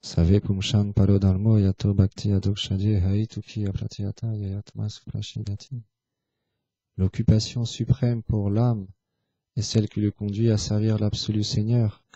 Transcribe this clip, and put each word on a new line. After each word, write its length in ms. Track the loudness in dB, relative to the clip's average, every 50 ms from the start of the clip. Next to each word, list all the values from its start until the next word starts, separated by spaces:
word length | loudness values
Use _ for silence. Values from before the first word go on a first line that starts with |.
| -14
Save 360 | -4 0 2 4 6 4 4
pumshan 540 | 4 0 -4 -2 -2 0 0 0 0 0 2
paro 260 | 2 4 4 4 4
dharmo 400 | 4 2 2 2 2 2 4 4
yato 340 | 4 2 0 _ 0 2 4
bhakti 380 | 4 4 4 _ -4 -2 0
adokshadye 680 | 0 2 2 0 -2 -2 -4 -4 -2 0 0 2 2 2
haituki 640 | 2 2 0 0 -2 -4 -6 -12 -12 -10 -8 -6 -4
apratiyata 680 | -4 -4 -4 -6 -8 -8 -8 -8 -8 -8 -8 -8 -8 -6
yayatma 540 | -6 -6 -6 -6 -8 -10 -12 _ -8 -8 -8
suprashidati. 920 | -8 -10 _ -10 -8 -8 -8 -8 -10 -10 -8 -8 -8 -10 -10 _ -14 -14 -14 _ _ _ _ _ _ _ _ _ _ _ _ _ _ _ _ _ _ _ _ _ _
L'occupation 680 | -2 -2 0 0 0 2 4 4 4 2 -2 -6 -6 -6
suprême 580 | -6 -4 -6 0 0 2 2 2 -2 -2 -4 -4
pour 260 | -2 -2 -2 0 0
l'âme 380 | 0 2 2 2 0 -2 -4 -12 -18 _ _ _ _ _ _ _ _ _ _ _ _
est 60 | -6
celle 280 | -6 0 0 0 0 0
qui 100 | -2 -2
le 120 | -2 -2
conduit 380 | -2 _ -6 -6 -2 0 2 2
à 80 | 2
servir 400 | 2 0 0 0 0 2 2 0
l'absolu 460 | 0 0 -2 -2 -4 -4 -2 -2 -2 -2
Seigneur 600 | 0 -2 -2 0 2 2 2 2 0 -2 _ _ _ -20